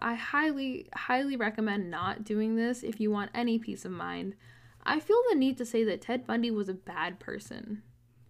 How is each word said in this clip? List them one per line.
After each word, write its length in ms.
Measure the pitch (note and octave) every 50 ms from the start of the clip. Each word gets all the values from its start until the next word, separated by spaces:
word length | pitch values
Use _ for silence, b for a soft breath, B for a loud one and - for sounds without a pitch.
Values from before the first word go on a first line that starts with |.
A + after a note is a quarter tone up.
I 120 | - A#3 A#3
highly, 720 | A#3 - - - C#4+ D#4 D#4 D4 C#4 C4+ C4 B3+ - - - -
highly 420 | - - - B3+ B3+ C#4 C#4 C4+
recommend 540 | A#3+ G#3+ G#3+ G#3+ A3+ A3 G#3+ G3+ G#3 F#3 F3
not 320 | E3+ D#3 F3+ G3 - - G#3+
doing 320 | - G#3+ G#3+ A3 A3 A3+
this 280 | A3+ A3+ A#3+ B3 A#3+ -
if 160 | - A3 -
you 100 | G#3+ G#3+
want 200 | G#3 G3+ G3+ G3+ -
any 240 | A#3 A#3+ A#3+ A3+ A3+
peace 260 | A3+ G#3+ G3 F#3+ -
of 80 | F#3
mind. 440 | F#3 E3+ E3+ F3 F3 F3 F3+ G3 G3 B B B B B B B B B B
I 160 | - C#4+ D#4
feel 220 | - - G#4 A#4+ B4+ B4
the 60 | G4
need 220 | C#4 C4 C4+ C4 -
to 80 | A#3+
say 180 | A3+ - A3+ A3+
that 180 | G#3+ F3 -
Ted 260 | - - A#3+ B3+ B3+ -
Bundy 240 | A3 A#3 A#3 A#3+
was 180 | A3 G#3 G3+ F#3+
a 60 | F#3
bad 440 | F#3 - - F3 D#3+ D#3+ F3 - -
person. 640 | - - - G#3 G#3+ - - - - - G#3+ G#3 - - - _ _ _ _ - -